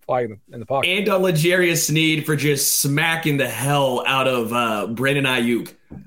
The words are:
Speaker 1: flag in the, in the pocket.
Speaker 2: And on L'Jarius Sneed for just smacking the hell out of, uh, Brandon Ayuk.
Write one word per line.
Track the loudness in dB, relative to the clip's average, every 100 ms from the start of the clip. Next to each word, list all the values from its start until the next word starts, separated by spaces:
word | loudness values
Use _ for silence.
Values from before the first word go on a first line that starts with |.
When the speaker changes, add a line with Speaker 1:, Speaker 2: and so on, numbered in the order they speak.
| -4
Speaker 1:
flag | -4 -4
in |
the, | -8 -16
in | -14
the | -4
pocket. | -2 0
Speaker 2:
And | 0 0
on | 2
L'Jarius | 2 2 2 2 2 0 0
Sneed | 2 2 0 0
for | 0
just | 0 0 0 0
smacking | 0 0 0 0 0 0
the | -2
hell | -2 0 2 2 0 0
out | 0 2
of, | 0 0
uh, | 0 0 -2 -4
Brandon | -2 0 0 0
Ayuk. | 0 2 0 -4 -14 _ -18